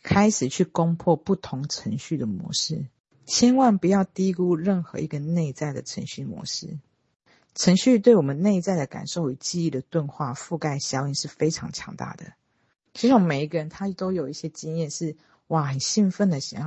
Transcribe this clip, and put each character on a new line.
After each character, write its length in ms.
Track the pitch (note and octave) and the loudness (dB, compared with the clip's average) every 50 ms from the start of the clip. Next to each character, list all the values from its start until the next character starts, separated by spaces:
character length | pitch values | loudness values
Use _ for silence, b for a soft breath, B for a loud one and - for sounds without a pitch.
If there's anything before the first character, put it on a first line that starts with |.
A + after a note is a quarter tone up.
开 300 | - - - G3 G#3 G#3+ | -2 2 4 6 6 4
始 160 | G#3+ - - | 4 2 0
去 160 | B2+ - - F#3 | -2 0 0 0
攻 320 | E3 - - E3 E3+ E3+ | 0 0 0 0 0 0
破 200 | E3+ - F3+ E3 | 0 2 2 2
不 200 | D3+ - - G3 | 2 2 -2 -2
同 320 | F3+ - - - C3 C#3 | -2 -4 -6 -8 -8 -6
程 300 | D3 - - - - - | -8 -8 -8 -6 -6 -6
序 200 | C#3+ - - E3 | -6 -4 -4 -4
的 80 | C#3 C3 | -4 -2
模 280 | A2 G2 F2+ - - - | -4 -4 -6 -6 -6 -6
式。 340 | - - - D#3 - C#3+ - _ _ _ _ _ _ _ | -4 -4 -4 -4 -6 -8 -10 _ _ _ _ _ _ _
千 280 | - - - A#3+ A#3+ B3+ | -4 0 4 4 6 6
万 240 | C4 C4 A#3+ G#3 F#3+ | 6 6 4 4 4
不 80 | - | 4
要 160 | F3 G3 G3 F#3+ | 4 4 4 2
低 300 | - - - F#3+ F#3+ F3+ | 0 -2 -2 0 0 0
估 220 | F3 F3+ F3+ F3 | 0 2 2 2
任 280 | D#3 E3 G3+ G3 F3+ E3+ | 2 2 0 0 0 -2
何 160 | - - - | -4 -6 -6
一 80 | D#3+ | -6
个 100 | D3+ - | -4 -4
内 340 | D3 D3 D#3 E3+ E3+ D#3+ D3 | -6 -4 -2 0 0 0 -2
在 220 | C3 - D3+ D3+ C3+ | -4 -6 -6 -6 -6
的 80 | - | -6
程 240 | - - - C3+ C3+ | -10 -10 -10 -10 -10
序 180 | C3+ - - - | -10 -10 -10 -10
模 220 | - - - - | -10 -10 -10 -10
式。 320 | C#3 - - - - - D3 - _ _ _ _ _ _ _ b b b b b b - | -10 -8 -10 -10 -10 -12 -14 -14 _ _ _ _ _ _ _ b b b b b b -10
程 200 | - - F3+ F3+ | 0 4 4 4
序 220 | G3 - C4 B3+ | 6 6 4 4
对 180 | G#3+ G3+ B3 A#3 | 6 8 8 8
我 60 | G3 | 8
们 200 | D3 C#3 C#3 D3 | 6 2 0 0
内 200 | F3+ G#3 G3+ F3+ | 2 2 2 2
在 140 | E3+ G3 F#3 | 0 0 -2
的 100 | E3+ C#3 | -2 -2
感 220 | - - - - | -4 -6 -10 -10
受 240 | C#3 - F3 E3 C3+ | -8 -6 -4 -4 -4
与 40 | B2+ | -4
记 300 | C3+ - - - F3 E3 | -6 -8 -6 -4 -2 -2
忆 60 | D#3+ | -2
的 100 | C#3 C3 | -2 -4
钝 260 | C3+ _ - E3 D3 | -6 _ -4 -4 -4
化、 280 | C#3+ - - D3+ B2+ A#2+ | -4 -6 -6 -6 -6 -8
覆 240 | - - - F3 D3+ | -10 -10 -8 -6 -4
盖 180 | - D#3 C#3+ | -4 -4 -4
效 300 | C#3 - - - C3 C#3 | -4 -4 -4 -4 -2 -2
应 80 | C#3+ C#3 | -4 -4
是 120 | - - | -6 -8
非 220 | D3+ - - D#3 D#3 | -8 -4 -2 -2 -2
常 220 | D#3+ - - - | -2 -4 -8 -10
强 240 | - - - - - | -12 -12 -14 -14 -12
大 180 | - - - - | -12 -12 -12 -12
的。 200 | - - - - _ _ _ _ _ _ _ _ _ _ _ - | -14 -18 -20 -20 _ _ _ _ _ _ _ _ _ _ _ -6
其 140 | - - | 0 4
实 80 | A#3+ C4+ | 6 6
我 20 | |
们 100 | A3+ F#3 | 6 6
每 160 | E3+ D3 C#3 D3+ | 4 2 0 -2
一 40 | |
个 100 | D3+ F3 | -2 -4
人 100 | E3 D#3 | -4 -4
他 200 | D#3 - - G3 G3 | -6 -8 -8 -8 -8
都 220 | F#3 - F#3 F#3 | -6 -4 -4 -4
有 180 | F#3+ F3+ C#3+ C3 | -2 -4 -4 -6
一 40 | D3 | -8
些 140 | - - D#3+ | -8 -10 -10
经 280 | - - - D#3 D#3+ | -10 -10 -10 -6 -4
验 140 | E3 E3 D3 | -4 -4 -4
是， 260 | D3 - E3+ D#3 D#3 b b b b b b | -6 -6 -6 -6 -6 b b b b b b
哇， 180 | - E3 D#3+ D3 | -2 0 0 0
很 140 | C#3 C3+ C3+ | 0 -2 -2
兴 320 | - - - A3 G#3 F#3+ | -2 0 2 2 2 2
奋 180 | F3+ - G#3 G3 | 2 2 2 2
的 100 | D#3+ C3+ | 2 0
想 220 | - - - - D3 | -4 -8 -8 -8 -6